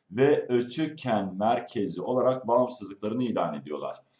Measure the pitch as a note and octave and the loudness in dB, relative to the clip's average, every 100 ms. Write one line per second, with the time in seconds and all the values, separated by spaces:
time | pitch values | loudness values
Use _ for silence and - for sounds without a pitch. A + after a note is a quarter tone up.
0 | _ G2+ C#3 C#3+ - B2 B2 - D#3 - | _ 4 4 4 4 0 2 -2 -4 -4
1 | B2+ G#2+ F#2+ F#2 G#2+ A#2+ - - F#2+ E2+ | -2 0 -2 0 0 0 -2 -4 -4 -4
2 | - B2+ B2+ B2+ A2 A#2+ B2 - F#2+ G2+ | -2 2 2 2 2 2 2 -2 -12 -8
3 | G#2+ A#2+ A#2+ F#2 E2+ D2 C#2 D2 C#2 - | -4 -2 -2 0 -2 -4 -8 -8 -8 -12
4 | _ | _